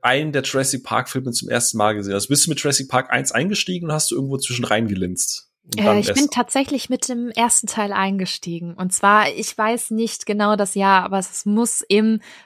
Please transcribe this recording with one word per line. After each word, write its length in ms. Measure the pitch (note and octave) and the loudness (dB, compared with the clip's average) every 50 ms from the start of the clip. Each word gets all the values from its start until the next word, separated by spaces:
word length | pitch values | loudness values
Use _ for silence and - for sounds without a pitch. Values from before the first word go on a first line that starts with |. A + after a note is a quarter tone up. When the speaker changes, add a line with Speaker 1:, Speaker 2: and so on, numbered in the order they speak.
Speaker 1:
einen 300 | - B2 C3 C#3+ D#3 D#3 | 0 2 2 2 0 0
der 120 | C#3+ C3+ C3 | -2 -2 -2
Jurassic 420 | - - C3+ C3+ C#3 C3+ B2 - | 0 0 0 0 0 -2 -4 -4
Park 240 | - A2 A#2+ B2 - | -2 -2 -2 -2 -2
Filme 220 | - C3 C3 B2 | -6 -4 -4 -2
zum 180 | A#2+ - - - | -4 -4 -4 -2
ersten 280 | A#2+ A#2 - - - | -2 0 0 0 0
Mal 180 | A2 G#2 G#2+ G#2+ | 2 2 2 2
gesehen? 180 | G#2 G2 G2 G2 | 0 -4 -2 -2
Also 160 | G2+ G2 - | -2 0 0
bist 160 | C#3+ C#3 - | 2 2 2
du 40 | E3 | 0
mit 120 | C#3+ - | -2 -2
Jurassic 260 | - D3 C3+ - C3+ | 0 0 0 0 -2
Park 220 | - C3+ B2+ - - | 0 0 0 0 2
eins 220 | B2 C3 C3+ - - | 0 0 0 0 0
eingestiegen 540 | A#2+ D#3+ G3 G#3 - - - F3+ F3 F3 | 0 0 0 0 -2 -2 -2 -4 -4 -4
und 40 | D#3 | -2
hast 180 | D3+ D#3 - - | -2 0 0 -2
du 40 | A#2+ | -2
irgendwo 220 | C3+ C3+ C3+ C#3 | -2 -2 -2 -4
zwischen 260 | C3+ - - B2 B2 A#2 | -4 -4 -4 -4 -4 0
reingelinst? 880 | - G#2+ A2 A2+ G#2 G2+ F#2 F#2 F2+ F2+ - - - - - - _ _ _ _ | 0 2 2 2 0 0 -2 -2 -4 -4 -4 -4 -4 -6 -8 -12 _ _ _ _
Und 140 | D#3+ - G#3+ | -8 -2 2
Speaker 2:
Äh, 20 | G3+ | 4
Speaker 1:
dann 140 | A3 G#3 | 4 4
Speaker 2:
ich 100 | G#3 G3+ | 4 4
Speaker 1:
erst 140 | - - C4+ | 2 2 2
Speaker 2:
bin 80 | D4 C#4+ | 2 2
tatsächlich 600 | - F4+ F#4 - - C4+ C#4 - D4 B3 - - | 2 -2 -2 0 0 -2 -2 0 -2 -6 -2 -4
mit 200 | B3+ - - - | -4 -4 -4 -6
dem 200 | B3 A#3+ A#3+ A#3+ | -6 -6 -6 -4
ersten 380 | - A3+ A#3 A#3+ - - - | 0 0 0 2 2 0 0
Teil 240 | - - A3+ G#3 G3+ | -2 -4 -2 -2 0
eingestiegen. 840 | G3 G3 F#3+ F#3+ G3 G3 F#3 F3+ - - - F3 E3+ E3 E3+ E3+ E3 | 0 0 0 0 0 -2 -2 -4 -6 -8 -8 -8 -8 -8 -8 -10 -8
Und 180 | - F#3 F#3 - | -4 -4 -2 -2
zwar, 360 | - - G3+ G#3 G#3+ G#3 C#3+ | 2 4 6 6 6 4 2
ich 280 | - - A3 - - | 0 -4 -6 -6 -2
weiß 340 | - G#3+ A3 A#3 A#3 - - | 0 0 0 0 -2 -2 -4
nicht 340 | A3 A3 A#3 G#3+ - - - | -2 -2 -2 -2 -4 -8 -4
genau 300 | - G#3 G#3 G#3 G#3 G#3+ | -4 0 0 2 2 2
das 200 | G#3 G3+ - - | 2 0 -2 0
Jahr, 280 | G3 G3 G3 F#3+ F#3 F3+ | 2 4 6 6 4 4
aber 160 | - G3 F#3+ | 2 -2 -2
es 260 | F#3 - - - - | -2 -2 -8 -4 -2
muss 360 | G#3 G#3 A3 A#3+ A3+ - - | 0 2 2 2 0 -2 -4
im 400 | - - G3+ G#3+ G#3+ A3 A3 G#3+ - - - - - | 0 2 4 4 4 4 2 0 -4 -10 -20 -20 -20